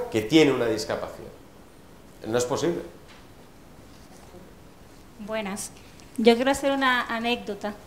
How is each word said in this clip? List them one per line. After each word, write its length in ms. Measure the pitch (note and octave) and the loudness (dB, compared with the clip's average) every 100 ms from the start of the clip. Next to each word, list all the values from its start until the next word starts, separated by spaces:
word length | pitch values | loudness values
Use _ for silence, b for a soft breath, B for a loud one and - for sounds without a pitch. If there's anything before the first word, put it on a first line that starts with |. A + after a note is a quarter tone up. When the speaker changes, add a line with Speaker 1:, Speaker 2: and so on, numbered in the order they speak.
| - | 0
Speaker 1:
que 120 | A2+ | -2
tiene 320 | G#2+ D#3+ C#3+ | 4 6 6
una 120 | B2+ A#2 | 4 0
discapacidad. 600 | A2 - G#2+ - - - - - - - - - - - - - | -2 -4 -6 -6 -12 -18 -20 -20 -20 -20 -20 -20 -20 -20 -16 -4
No 120 | A#2+ | -2
es 80 | B2 | -2
posible. 360 | C3+ D3+ E3+ - - - - - - - - - - - - - - - F3+ - - - - - - - - | -2 -2 -4 -8 -16 -20 -20 -20 -20 -20 -20 -20 -20 -20 -20 -20 -20 -20 -20 -20 -20 -20 -20 -20 -20 -20 -18
Speaker 2:
Buenas. 520 | G3+ A3 G3+ G3+ - - B B B - | -10 -8 -6 -8 -10 -16 B B B 4
Yo 180 | A3+ A#3 | 6 6
quiero 160 | C4 | 4
hacer 220 | C#4 C#4 | 2 0
una 300 | C#4 C4 B3 | 2 2 2
anécdota, 680 | A#3 A#3 A#3 A#3+ G3 G3+ G#3 G#3 | 0 -4 -2 -4 -4 -8 -8 -10